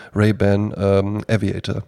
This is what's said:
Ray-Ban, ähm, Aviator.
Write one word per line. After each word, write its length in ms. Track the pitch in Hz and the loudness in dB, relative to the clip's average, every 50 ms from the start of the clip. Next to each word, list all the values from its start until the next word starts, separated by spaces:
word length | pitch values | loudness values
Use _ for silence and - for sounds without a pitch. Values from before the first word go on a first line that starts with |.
| - - - | -16 -6 -2
Ray-Ban, 600 | 104 107 107 107 - 107 101 101 101 104 107 - | 2 2 2 2 2 2 2 2 2 0 -2 -4
ähm, 480 | - 98 98 98 98 98 98 104 107 - - | -2 0 2 2 2 2 0 -2 -4 -2 -2
Aviator. 540 | 113 101 101 98 95 95 - - - 107 - | -2 0 0 -2 -4 -4 -6 -6 -6 -8 -8